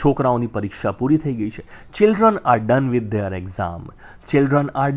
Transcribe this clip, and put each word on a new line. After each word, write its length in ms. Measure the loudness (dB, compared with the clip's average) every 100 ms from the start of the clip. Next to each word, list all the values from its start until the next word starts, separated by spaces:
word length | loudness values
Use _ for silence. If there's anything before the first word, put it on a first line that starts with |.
છોકરાઓની 420 | 0 2 2 0 -2
પરીક્ષા 460 | -4 -6 -4 -6
પૂરી 240 | -2 0 0
થઈ 180 | 0
ગઈ 160 | -6 -6
છે. 140 | -8 -16 -20 -16 0
Children 320 | 2 4 4
are 340 | 4 2 2 4
done 200 | 2 2
with 140 | 0
their 280 | -2 -4 -4
exam. 580 | -6 -8 -6 -6 -8 -14 -18 -20 -18 -2
Children 320 | 0 2 2
are 320 | 0 -2 -2